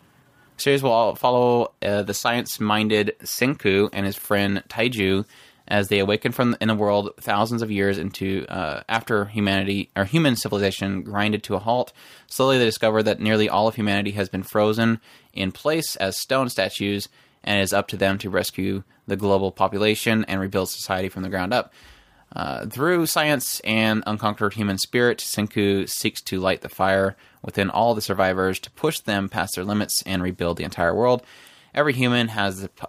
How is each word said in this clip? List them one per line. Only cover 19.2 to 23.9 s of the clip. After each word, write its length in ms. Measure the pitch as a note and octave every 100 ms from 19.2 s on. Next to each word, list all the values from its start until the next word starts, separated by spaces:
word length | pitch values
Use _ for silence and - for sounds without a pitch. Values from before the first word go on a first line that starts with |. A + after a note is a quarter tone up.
| G2+ G2 F#2+
population 760 | - F#2+ G2 G#2+ G#2+ A#2 A2 -
and 140 | F#2+
rebuild 280 | F#2+ G2 F#2
society 380 | - - F#2 F#2+
from 140 | F#2+
the 80 | F#2
ground 240 | F#2+ F#2
up. 180 | A#2+ - - - - _ _ _ -
Uh, 300 | D2 A#1+ G#2+
through 400 | A#2+ D#3+ F3+ D#3
science 540 | E3+ D3+ C#3 - -
and 420 | - A2 A2